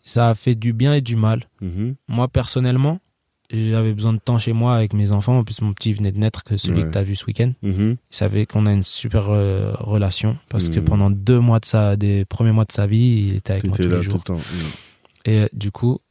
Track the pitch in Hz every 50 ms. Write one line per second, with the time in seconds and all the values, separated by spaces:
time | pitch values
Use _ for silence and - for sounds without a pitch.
0 | _ - - 120 117 117 113 - - 131 120 110 110 120 117 113 127 143 147 147
1 | 131 117 120 113 110 110 113 123 - _ _ _ 98 92 85 95 107 123 135 -
2 | _ - 117 120 123 131 - 131 120 - - 131 127 123 123 127 135 147 165 190
3 | _ _ _ _ _ _ _ _ _ _ - 113 110 110 110 113 110 110 107 104
4 | 107 113 110 107 _ - 120 117 110 117 113 113 117 123 123 117 110 104 101 104
5 | 104 101 104 101 98 123 127 127 113 113 113 - 110 104 101 - - 110 107 104
6 | 107 98 95 104 110 110 - - - - 107 95 - 90 90 - 101 80 80 101
7 | 98 92 101 - - - 107 - 117 127 123 _ - 101 92 95 104 110 120 123
8 | _ _ - - 101 95 101 104 107 - - 107 107 104 101 101 92 - - -
9 | - 113 - 113 98 101 104 104 101 98 95 98 101 101 - - - 107 107 104
10 | 101 95 92 - - 107 120 143 _ _ - 107 87 85 80 80 80 80 - 101
11 | 98 98 101 98 98 110 127 120 120 120 113 113 - - - 110 104 101 101 101
12 | 104 101 101 98 98 _ - - 113 113 110 110 107 - - - 104 98 107 113
13 | 120 123 117 107 101 98 98 98 - - 98 98 98 95 95 92 90 87 90 87
14 | 87 98 98 90 - - 90 80 76 - - 90 80 76 - - - - _ _
15 | _ _ _ _ _ 110 110 107 104 - - - 101 101 - - - 120 131 -
16 | _ _